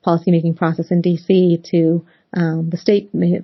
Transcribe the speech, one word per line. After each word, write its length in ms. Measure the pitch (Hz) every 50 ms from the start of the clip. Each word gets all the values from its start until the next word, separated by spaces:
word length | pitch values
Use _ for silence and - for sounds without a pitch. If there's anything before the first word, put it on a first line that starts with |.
| -
policymaking 500 | 185 170 165 165 190 175 165 160 165 165
process 360 | - 175 160 160 - 165 -
in 100 | 180 175
D 160 | 170 180 175
C 440 | 165 175 - 190 185 180 175 170 165 170 -
to, 340 | - 170 165 160 170 170 165 _ _ _ _ _ -
um, 340 | 180 170 165 160 165 165 165
the 80 | 165
state 320 | 175 - - 208 202 202 - -
ma-, 260 | 170 180 175 175 -